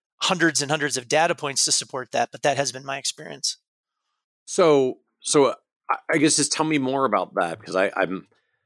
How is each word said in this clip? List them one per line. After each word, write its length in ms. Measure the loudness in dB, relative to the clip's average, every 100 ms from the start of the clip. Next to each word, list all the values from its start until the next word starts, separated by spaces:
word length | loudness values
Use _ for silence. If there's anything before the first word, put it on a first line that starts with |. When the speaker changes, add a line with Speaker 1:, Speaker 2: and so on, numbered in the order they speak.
| _ -8
Speaker 1:
hundreds 400 | -4 2 2 2
and 100 | -2
hundreds 260 | -2 -2 -4
of 100 | -2
data 280 | 2 2 0
points 300 | -4 -2 0
to 60 |
support 400 | -2 -4 -10 -6
that, 180 | -4 -4
but 100 | -2
that 140 | -2 0
has 140 | -2
been 140 | -6 -10
my 120 | -8
experience. 600 | -6 -8 -12 -8 -8 -8 _ _ _ _ _ _ _ _ -12
Speaker 2:
So, 540 | 2 4 6 4 -2 _ _
so, 260 | 0 4 4
uh, 100 | 2 _ _ -4
I, 60 | -4 0
I 40 | 2
guess 180 | 2 2
just 140 | 0
tell 120 | -2 -2
me 120 | 0
more 260 | 0 0 0
about 280 | 0 -2 -2
that, 260 | -4 -4
'cause 120 | -4 0
I, 160 | 0 0
I'm, 320 | -4 -4 -10 _ _ _